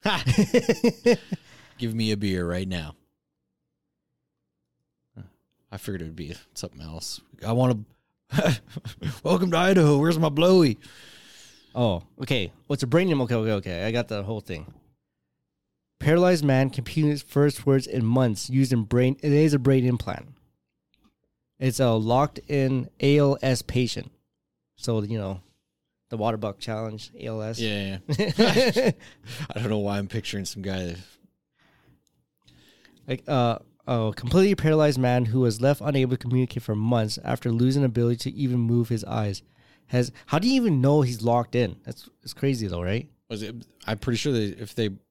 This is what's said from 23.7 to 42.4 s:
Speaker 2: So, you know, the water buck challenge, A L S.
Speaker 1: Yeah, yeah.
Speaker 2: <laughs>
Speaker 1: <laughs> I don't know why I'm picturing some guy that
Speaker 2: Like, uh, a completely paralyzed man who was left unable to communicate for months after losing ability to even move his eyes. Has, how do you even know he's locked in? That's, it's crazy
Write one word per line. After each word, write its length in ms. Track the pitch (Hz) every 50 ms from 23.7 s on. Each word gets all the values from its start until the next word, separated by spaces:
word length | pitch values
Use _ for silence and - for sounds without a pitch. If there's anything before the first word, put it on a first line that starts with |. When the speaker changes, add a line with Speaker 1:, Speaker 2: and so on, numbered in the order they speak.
| - 123 127 113 - - - - _ _ _ _ _ _ _ _ _ _ _ _ _
Speaker 2:
So, 260 | _ - - 117 110 104
you 140 | 101 117 110
know, 220 | 101 95 95 95 - _ _ _ _ _ _ _ _ _ _ _ _ _
the 80 | - 110
water 180 | 107 113 113
buck 220 | 107 107 104 101 _
challenge, 520 | - - 110 107 113 110 107 110 - - _ -
A 80 | -
L 140 | 117 110 110
S. 180 | 107 110 113 110
Speaker 1:
Yeah, 400 | 113 110 104 101 101 98 98 95 - - 147 110
yeah. 0 |
Speaker 2:
<laughs> 720 | 214 196 151 - 220 240 147 220 262 240 - 226 262 226 147 - - - - _
Speaker 1:
<laughs> 320 | _ - 123 - 151 -
I 80 | - 107
don't 120 | 110 104
know 80 | 107 104
why 180 | 101 101 101 101
I'm 80 | 101 95
picturing 360 | - 113 101 - - 101 95
some 160 | - - 107 95
guy 220 | 98 95 92 92
that 100 | 87 85 87 92 - - _ _ _ _ _ _ _ _ _ _ _ _ _ _ _ _ _ _ _ _ _ _ _ _ _ _ _ _ _ _ _ _ _ _ - _ _ _ -
Speaker 2:
Like, 140 | 131 127 -
uh, 320 | - 143 131 123 117 117 - - _ _ _ _
a 260 | - 127 117 113 107 104
completely 400 | - - 120 139 180 190 208 196
paralyzed 440 | - - 156 156 156 151 151 139 127
man 260 | 131 123 123 123 123
who 140 | 113 110 131
was 200 | 127 120 107 110 120
left 180 | 139 143 - 104
unable 280 | 151 139 139 131 123
to 60 | 131 123
communicate 440 | - 123 123 127 127 120 - 123 -
for 120 | - 107
months 440 | 104 107 113 123 117 110 107 - - -
after 260 | - 120 120 - 123 113
losing 320 | 113 123 127 131 143 139
ability 320 | 127 110 120 120 120 120 117 - 131
to 60 | -
even 220 | 110 143 127 123 123
move 300 | 117 113 120 120 117 113
his 140 | 120 110 92
eyes. 380 | - - 113 107 104 95 - _ _ _ _ _ _ _ _ _
Has, 240 | _ - 127 123 123 - - -
how 120 | - - 151
do 60 | 190 247
you 60 | 269
even 260 | 269 240 220 160 131 123
know 180 | 135 147 151 139
he's 200 | 123 123 110 110
locked 320 | 120 117 120 117 - -
in? 220 | 120 120 95 85 - _
That's, 240 | - 120 - - - _ _ _
it's 120 | 117 -
crazy 320 | -